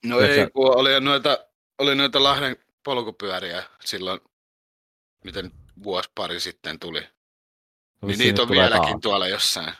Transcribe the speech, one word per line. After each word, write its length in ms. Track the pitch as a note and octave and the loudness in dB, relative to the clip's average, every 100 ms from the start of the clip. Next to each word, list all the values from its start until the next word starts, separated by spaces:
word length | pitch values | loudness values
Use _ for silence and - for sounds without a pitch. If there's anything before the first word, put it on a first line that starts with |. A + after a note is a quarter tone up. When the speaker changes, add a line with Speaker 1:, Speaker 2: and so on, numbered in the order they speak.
Speaker 1:
No 140 | A#2 A#2+ | -2 2
Speaker 2:
Tiedätkö 220 | C#3 C#3+ | 4 4
Speaker 1:
ei, 80 | C3+ | 2
kun 260 | C3+ C3 B2+ | 2 4 4
oli 220 | C3+ C3+ | 4 2
noita, 380 | C3+ C#3+ D3 C3+ - _ _ - | 2 0 2 -2 -4 _ _ -4
oli 160 | C#3 | 0
noita 280 | C#3 C#3 C#3 | 2 0 2
Lahden 340 | C#3 C#3 C#3 B2 _ _ | 2 2 -2 -6 _ _
polkupyöriä 760 | - B2+ A2 - G2+ F#2 F#2 F2 - _ | -6 -4 -4 -8 -6 -6 -6 -8 -10 _
silloin, 360 | - G#2 F#2 F#2+ _ _ _ _ _ _ _ _ _ _ | -12 -8 -6 -8 _ _ _ _ _ _ _ _ _ _
miten 260 | F#2+ G2 F#2 - - - | -14 -12 -12 -16 -20 -16
vuosi 260 | G#2 F2+ - | -6 -6 -6
pari 260 | - F#2 F2 | -8 -8 -8
sitten 380 | F2+ - E2 D#2 | -10 -10 -14 -12
tuli. 220 | F2 D#2 | -10 -10
Speaker 2:
No 60 | - _ _ _ _ _ _ _ _ _ | -12 _ _ _ _ _ _ _ _ _
Speaker 1:
Niin 60 | G2+ | -6
Speaker 2:
vissiin 100 | G2+ B2 | 2 2
Speaker 1:
niitä 60 | |
Speaker 2:
nyt 60 | G#2 | 2
Speaker 1:
on 80 | A#2 | 2
Speaker 2:
tulee 140 | B2+ | 4
Speaker 1:
vieläkin 280 | - A2 D#2 | 4 4 2
Speaker 2:
taas. 80 | C#2+ | 0
Speaker 1:
tuolla 260 | A2 G2+ F#2 | -2 -2 -2
jossain. 460 | G2+ - F#2+ E2 - | -2 -2 -2 -8 -14